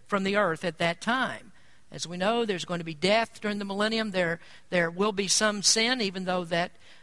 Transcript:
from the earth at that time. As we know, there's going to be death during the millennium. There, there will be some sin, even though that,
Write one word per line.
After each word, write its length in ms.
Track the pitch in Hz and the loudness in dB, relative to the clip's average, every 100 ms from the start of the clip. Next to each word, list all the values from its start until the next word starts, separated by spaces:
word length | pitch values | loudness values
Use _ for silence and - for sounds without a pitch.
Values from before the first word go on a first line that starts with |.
| - | -2
from 180 | 202 | 0
the 140 | 196 202 | 2 2
earth 260 | 190 160 | 2 2
at 140 | 180 160 | -4 0
that 240 | 170 170 | -2 0
time. 500 | 214 254 220 110 - - - - - | -2 0 0 -6 -14 -20 -20 -20 -16
As 160 | - 160 | -12 -10
we 120 | 180 | -2
know, 260 | 190 233 | 0 2
there's 220 | 226 180 156 | 0 -2 -2
going 160 | 175 | -6
to 40 | 165 | -6
be 80 | |
death 460 | 151 180 220 226 - | -2 4 4 2 -4
during 200 | 208 208 | -6 -4
the 60 | 202 | -4
millennium. 460 | 196 214 226 220 | -2 0 0 -2
There, 300 | 185 170 170 - - - | 0 0 -2 -8 -20 -2
there 220 | 180 170 | 0 0
will 220 | 175 208 | 0 -2
be 160 | 196 196 | 0 0
some 340 | - 214 208 | 2 2 2
sin, 380 | 170 226 226 254 | 2 2 2 0
even 240 | 196 190 185 | -2 -4 -2
though 180 | 180 | -2
that, 300 | 170 170 175 - - - | 0 0 -2 -6 -20 -20